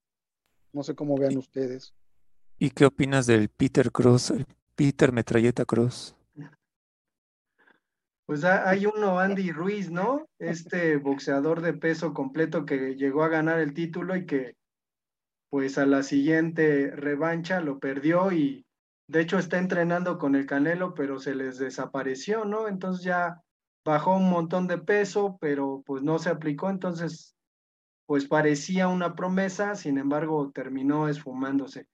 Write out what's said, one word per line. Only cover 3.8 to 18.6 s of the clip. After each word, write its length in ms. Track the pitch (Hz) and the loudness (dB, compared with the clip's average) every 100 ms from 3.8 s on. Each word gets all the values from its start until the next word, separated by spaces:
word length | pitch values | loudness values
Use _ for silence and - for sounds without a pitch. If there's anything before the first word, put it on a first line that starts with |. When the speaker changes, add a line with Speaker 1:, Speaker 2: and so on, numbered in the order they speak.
| 123 | 2
Speaker 2:
Cruz, 400 | - 123 123 - | 6 6 6 4
el 160 | 262 - _ _ - | -4 -6 _ _ 0
Peter 360 | 143 - 143 | 2 4 4
Metralleta 520 | 120 - 117 117 123 | 4 2 4 4 2
Cruz? 500 | 123 117 123 - - _ _ - - _ _ _ _ _ _ _ _ _ _ _ _ _ _ _ _ _ | 0 2 2 -2 -16 _ _ -20 -20 _ _ _ _ _ _ _ _ _ _ _ _ _ _ _ _ _
Speaker 3:
Pues 200 | - 147 | -8 0
ha-, 260 | 180 202 190 | 2 4 4
hay 160 | 196 208 | 2 2
uno, 320 | 214 202 180 | 2 2 2
Andy 320 | 196 196 180 | 2 0 -2
Ruiz, 400 | 151 190 208 165 | -2 -2 -2 -4
¿no? 400 | 175 214 294 320 - | -2 0 -2 -6 -10
Este 580 | 170 165 - 180 160 147 | -6 -6 -6 0 2 2
boxeador 640 | 135 139 147 139 156 165 | 0 -2 0 0 0 0
de 140 | 165 | -2
peso 400 | 151 165 160 165 | -2 -2 -2 -4
completo 500 | 143 135 151 160 165 | -4 -6 -2 -2 -2
que 300 | 143 135 131 | -2 -4 -4
llegó 300 | 131 139 147 | -2 -2 0
a 40 | 160 | 0
ganar 300 | 160 160 165 | 2 0 0
el 160 | 147 | -2
título 420 | 170 165 180 175 185 | -4 -6 -6 -4 -6
y 80 | |
que, 320 | - 139 120 - _ _ _ _ _ _ _ _ - | -2 -4 -4 -14 _ _ _ _ _ _ _ _ -6
pues, 260 | 139 135 147 | -4 -2 0
a 80 | |
la 180 | 139 139 | 2 2
siguiente 880 | 135 143 147 160 165 165 156 143 139 | 2 0 2 2 2 2 2 2 0
revancha 680 | 147 143 143 165 165 165 185 | -4 -4 -2 -2 -2 -4 -4
lo 180 | 151 135 | -4 -6
perdió 540 | 139 139 156 175 190 | -6 -2 0 2 2
y, 320 | 165 139 123 | 0 0 -4